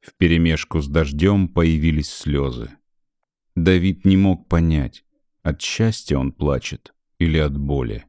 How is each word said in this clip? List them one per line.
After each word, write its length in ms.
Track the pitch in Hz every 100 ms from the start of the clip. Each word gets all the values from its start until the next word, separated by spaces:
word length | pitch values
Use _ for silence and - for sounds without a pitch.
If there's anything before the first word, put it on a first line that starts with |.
| -
Вперемешку 760 | _ 85 82 82 78 - 82
с 80 | 71
дождём 580 | 73 76 71 90 101 90
появились 640 | - 82 80 80 76 71
слёзы. 640 | - - 71 69 62 55 - _ _ _ _ _ _ _ -
Давид 480 | 82 92 92 90
не 140 | 98 95
мог 320 | 98 90 -
понять, 560 | 85 82 78 64 - _ _ _ _
от 200 | - 76
счастья 560 | - - 113 110 - 73
он 160 | 67
плачет 600 | - 73 67 - 62 - _ _ _
или 200 | 85 78
от 200 | 76 71
боли. 460 | 71 69 60 53